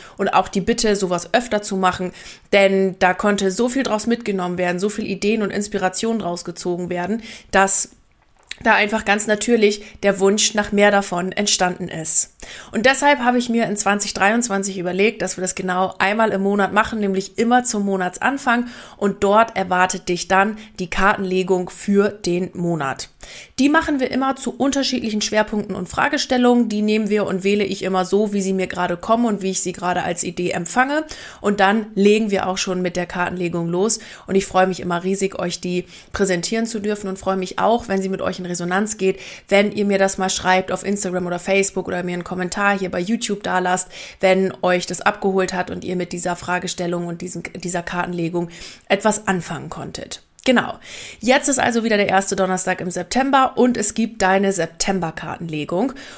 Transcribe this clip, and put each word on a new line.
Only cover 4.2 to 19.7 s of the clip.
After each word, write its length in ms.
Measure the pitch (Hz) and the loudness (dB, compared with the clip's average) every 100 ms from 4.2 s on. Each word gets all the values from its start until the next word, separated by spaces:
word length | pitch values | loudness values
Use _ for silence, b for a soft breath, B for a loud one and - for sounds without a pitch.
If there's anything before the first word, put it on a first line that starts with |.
| 220 190 180 175 | 0 -2 -2 0
werden, 220 | 180 180 | 0 0
so 100 | 208 | -2
viel 160 | 208 208 | -2 -4
Ideen 380 | 190 202 226 | -2 0 2
und 80 | 202 | 0
Inspiration 680 | - 208 202 185 214 226 226 | -2 -4 -2 -2 0 -2 -2
draus 240 | 175 175 | -4 -6
gezogen 460 | - 170 175 175 175 | -8 -6 -4 -4 -4
werden, 320 | 175 180 226 B B B | -6 -4 -4 B B B
dass 400 | 190 190 - - - _ _ _ _ _ - | 2 4 2 -2 -8 _ _ _ _ _ -4
da 120 | 226 | 2
einfach 320 | 202 208 220 208 | 4 4 0 0
ganz 220 | 208 214 | 0 2
natürlich 560 | 208 240 233 208 208 B B | 0 2 4 4 2 B B
der 160 | 202 196 | 0 4
Wunsch 340 | 196 208 - 214 | 4 4 2 0
nach 160 | 208 | 0
mehr 200 | 202 208 | 4 6
davon 400 | 202 196 175 185 | 4 0 -4 -4
entstanden 560 | - 208 - 180 - 175 | -2 -2 2 0 -2 -8
ist. 440 | 165 156 - - _ B B B | -6 0 0 0 _ B B B
Und 140 | 226 233 | 2 2
deshalb 340 | 269 285 277 | 4 4 4
habe 180 | 240 247 | 4 2
ich 120 | 240 | 2
mir 160 | 233 190 | 0 0
in 120 | 208 | 0
zwanzig 360 | 196 208 - | 0 0 -2
dreiundzwanzig 640 | - 196 233 240 196 196 190 | 0 2 2 0 -2 -2 -4
überlegt, 440 | 175 180 208 220 | -4 2 0 2
dass 160 | 190 - | -4 -2
wir 40 | |
das 140 | 185 - | -6 -4
genau 400 | 190 180 185 - | -2 0 -2 0
einmal 340 | 190 220 220 | 0 2 0
im 120 | 196 | 2
Monat 300 | 196 202 190 | 0 2 2
machen, 260 | 196 220 226 | 2 0 -2
nämlich 380 | 196 190 190 - | -2 -2 -4 -2
immer 260 | 226 247 | 2 2
zum 220 | 247 208 196 | 2 -2 -2
Monatsanfang. 800 | 190 180 - 240 277 254 233 240 B B B | 0 -2 -2 -2 -2 0 0 0 B B B
Und 260 | 202 196 | -2 2
dort 320 | 202 208 226 - | 4 4 4 0
erwartet 540 | 185 | -2